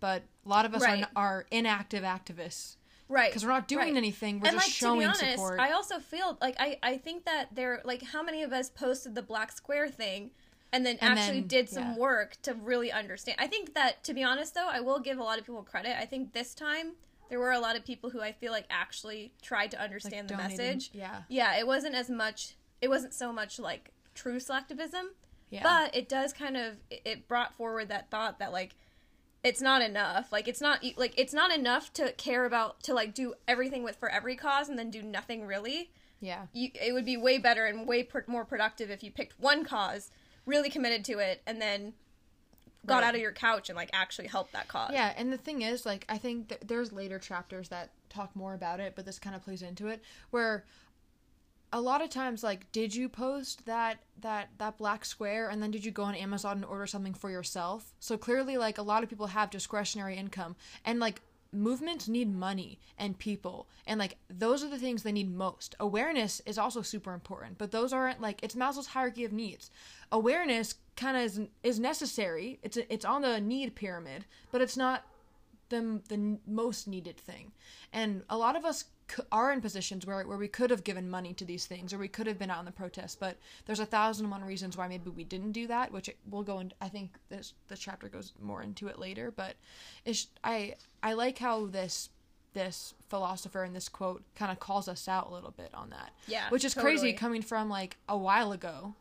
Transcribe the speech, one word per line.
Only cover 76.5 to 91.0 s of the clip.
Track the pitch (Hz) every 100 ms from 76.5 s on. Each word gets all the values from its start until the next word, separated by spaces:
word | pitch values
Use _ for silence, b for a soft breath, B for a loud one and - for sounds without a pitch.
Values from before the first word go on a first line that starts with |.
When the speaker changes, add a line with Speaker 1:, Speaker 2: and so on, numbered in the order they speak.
| 214 233 214 202
Speaker 1:
needed | 185 170 -
thing. | - - - B B B B
And | 220 220 190 -
a | 220
lot | 233 320
of |
us | 320 - - _ -
c-, | - -
are | 214 254
in | 277
positions | 214 190 180 190 185
where, | 196 190
where | 202
we | 208
could | 220 247
have | 233
given | 202 185 185
money | 185 180
to | 180
these | 180 175 -
things, | 180 180
or | 196
we | 190
could | 208 220
have | 196
been | 190
out | 170
in |
the | 175
protest, | 180 180 185 180 -
but | 190 - B B -
there's | 214
a | 220
thousand | 220 220 214
and | 214
one | 196
reasons | 190 190 185 180
why | 180
maybe | 180 175
we | 165
didn't | 165 190 208
do | 220 233
that, | 233 254
which | 196 -
it, | - 208
we'll | 202
go | 202 190
in, | 185 -
I | 190
think | 202 190 - _
this, | 196 196 - -
the | 196
chapter | - 190 202
goes | 196 190 -
more | 208 208
into | 208 190 202
it | -
later, | 190 202 233
but | 220 190 - B B B B -
it's, | 220 - -
I, | - 226 202 - - _